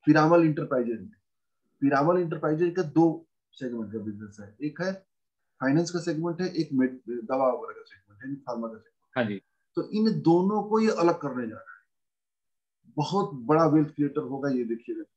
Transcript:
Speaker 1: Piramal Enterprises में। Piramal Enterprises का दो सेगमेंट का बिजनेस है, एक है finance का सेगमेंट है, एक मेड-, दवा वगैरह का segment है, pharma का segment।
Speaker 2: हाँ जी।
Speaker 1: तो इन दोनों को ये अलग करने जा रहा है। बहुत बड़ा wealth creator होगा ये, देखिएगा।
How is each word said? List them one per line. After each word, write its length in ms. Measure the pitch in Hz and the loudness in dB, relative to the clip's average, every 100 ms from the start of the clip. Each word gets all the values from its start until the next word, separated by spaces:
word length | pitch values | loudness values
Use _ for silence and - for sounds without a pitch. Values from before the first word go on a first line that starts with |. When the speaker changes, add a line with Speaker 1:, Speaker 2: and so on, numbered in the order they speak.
Speaker 1:
Piramal 400 | - 156 156 170 | 6 6 8 6
Enterprises 560 | 165 143 - 131 117 107 | 6 2 -2 -2 -2 -6
में। 180 | 95 _ _ _ _ _ _ _ | -10 _ _ _ _ _ _ _
Piramal 400 | 139 139 151 180 | 2 4 4 2
Enterprises 540 | 170 160 156 156 175 | 0 -2 -2 0 0
का 60 | 175 | 0
दो 460 | 160 143 165 160 _ _ _ | 0 4 4 2 _ _ _
सेगमेंट 420 | - 127 117 104 | -12 -8 -8 -8
का 60 | 110 | -8
बिजनेस 380 | 107 101 104 107 | -8 -10 -14 -18
है, 180 | 101 _ | -20 _
एक 200 | 147 147 | -10 -6
है 120 | 185 190 _ _ _ _ _ _ | -6 -6 _ _ _ _ _ _
finance 300 | 131 151 170 | 2 2 0
का 80 | 175 | -4
सेगमेंट 420 | 165 156 170 165 | -4 -4 -4 -4
है, 60 | 180 | -4
एक 220 | - 156 | -4 -2
मेड-, 280 | 135 127 - 110 | 0 0 -2 -10
दवा 420 | 120 110 131 131 | -10 -4 0 2
वगैरह 220 | 120 - | 0 -8
का 100 | - | -16
segment 380 | - - _ - | -20 -20 _ -16
है, 100 | 135 | -12
pharma 320 | 139 131 117 113 | -12 -8 -8 -8
का 100 | 110 | -12
segment। 400 | _ _ _ 131 | _ _ _ -4
Speaker 2:
हाँ 80 | |
जी। 160 | 113 190 _ _ _ | -4 -4 _ _ _
Speaker 1:
तो 140 | - - | -8 -4
इन 320 | 214 220 160 | 0 0 2
दोनों 420 | 160 170 190 214 | 4 4 4 0
को 160 | 208 220 | 0 2
ये 120 | 220 | 2
अलग 300 | 170 170 165 | 2 0 0
करने 260 | 143 123 113 | -6 -6 -8
जा 80 | |
रहा 40 | - | -12
है। 140 | - - _ _ _ _ _ _ _ _ _ _ _ | -18 -20 _ _ _ _ _ _ _ _ _ _ _
बहुत 360 | 151 147 196 196 | -6 -2 -2 -2
बड़ा 320 | 139 117 156 | -6 2 4
wealth 240 | 160 156 147 | 6 4 2
creator 320 | - 143 147 | -2 -2 -2
होगा 280 | 127 131 139 | -6 -6 -2
ये, 140 | 127 | -2
देखिएगा। 400 | 113 117 117 110 107 | -2 -6 -6 -10 -10